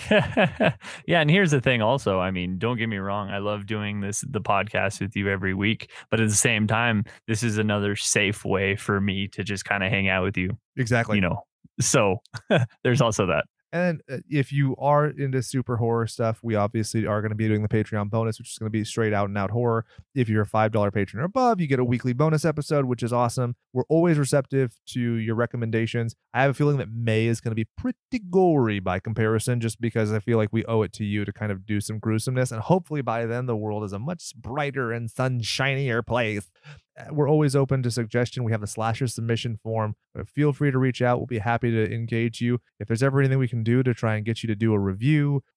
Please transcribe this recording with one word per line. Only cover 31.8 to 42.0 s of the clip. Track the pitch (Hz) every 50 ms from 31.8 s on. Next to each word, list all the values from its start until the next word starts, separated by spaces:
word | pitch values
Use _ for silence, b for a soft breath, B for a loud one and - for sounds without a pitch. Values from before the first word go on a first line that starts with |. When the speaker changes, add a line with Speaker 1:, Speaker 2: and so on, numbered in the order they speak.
Speaker 2:
some | 101 - 110 110
gruesomeness. | - 110 110 110 - - 127 127 127 123 123
And | 110
hopefully | 110 - 175 190 175 - 156 147
by | 131 117 113 117 117
then, | 113 117 123 127
the | 127 117 107
world | 107 107 104 104 107
is | 98
a | 98 101
much | 113 151 180 165 - - - 123
brighter | 117 110 120 147 151 143 127 139 127 117 113
and | 117 117 113
sunshinier | - - 127 131 127 120 113 - - - 131 139 135 135 143 131 113 117
place. | 120 - 117 120 120 110 107 104 101 - B B B 147 147 B B _ _ -
Uh, | - - 147
we're | 147 147 131
always | 156 151 151 143 131 139
open | 135 131 139 135 127
to | 120
suggestion. | 110 123 117 107 - 120 123 113 - - 120
We | 113 113
have | 110
the | 104 101
slasher | - - 110 113 113 - 135 120
submission | - - 113 113 117 113 - 123 113 107
form. | - 113 113 113 107 107 107 - _ _ - -
Uh, | -
feel | - _ - 147 147 139
free | - 147 143
to | 127 131
reach | 131 131 123 -
out. | 123 123 123 120
We'll | - 123
be | 123 110
happy | 101 123 117 117 - 120
to | 113 113 110 107 110
engage | 113